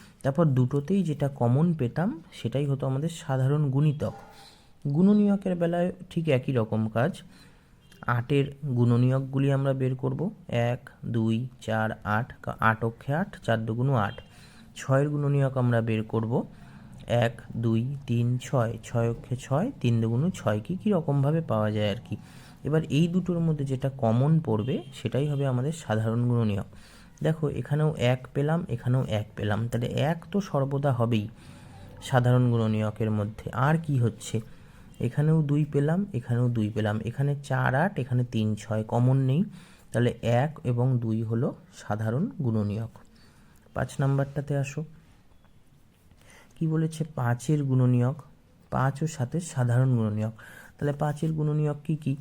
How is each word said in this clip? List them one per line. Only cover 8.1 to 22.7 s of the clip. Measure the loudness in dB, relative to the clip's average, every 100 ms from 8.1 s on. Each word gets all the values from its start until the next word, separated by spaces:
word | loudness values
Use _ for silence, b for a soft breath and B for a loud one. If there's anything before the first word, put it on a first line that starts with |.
| -2 0 0 0 -4 -2
গুণনীয়কগুলি | 2 4 4 4 2 0 0 2
আমরা | 2 0
বের | 0 -2 -2
করব, | -4 -2 -6 -6 -4
এক, | 0 0 -2 -8 -12 -4
দুই, | 0 2 0 -4 -8
চার, | -4 -2 -2 -4
আট, | -2 -2 -2 -8
কা-, | -8 0
আট | 2 2
অক্ষে | -2 -4 -4
আট, | -2 -4 -6 -2
চার | -2 0
দুগুণ | -2 0
আট। | 2 0 -6 -16 B B B B -8
ছয়ের | 0 2 2
গুণনীয়ক | 0 0 2 2 2
আমরা | 2 2
বের | 2 -2
করব, | 0 -2 0 -2 -4 B B B B B -2
এক, | 2 2 -2 -10 -2
দুই, | 0 2 0 -6 -2
তিন, | 0 0 0
ছয়, | -2 0 0 -4
ছয় | -4 -2 0
অক্ষে | -2 -6 -6
ছয়, | -2 0 0 0
তিন | 0 2
দুগুণ | 2 0 0
ছয় | 0 -2 -2
কি, | -2 -4
কি | 0
রকমভাবে | 0 2 2 2 0
পাওয়া | 0 0 0
যায় | 0 0
আর | -2 -6
কি। | -10 B B B B
এবার | -2